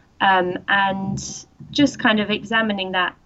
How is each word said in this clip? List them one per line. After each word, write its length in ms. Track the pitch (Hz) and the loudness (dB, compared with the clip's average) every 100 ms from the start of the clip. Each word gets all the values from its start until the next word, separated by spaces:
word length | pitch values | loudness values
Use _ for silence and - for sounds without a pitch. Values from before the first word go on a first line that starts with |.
| _ _ | _ _
um, 360 | 196 185 180 185 - | 4 4 2 -4 -2
and 760 | 196 196 196 196 196 - - - _ - | 0 0 -2 -4 -6 -8 -14 -18 _ -6
just 280 | - 277 - | 2 2 2
kind 220 | 247 214 | 0 2
of 100 | 202 | 0
examining 640 | 214 208 226 220 196 185 | -4 -2 -2 0 -2 -2
that, 200 | 185 175 - | -2 -2 -4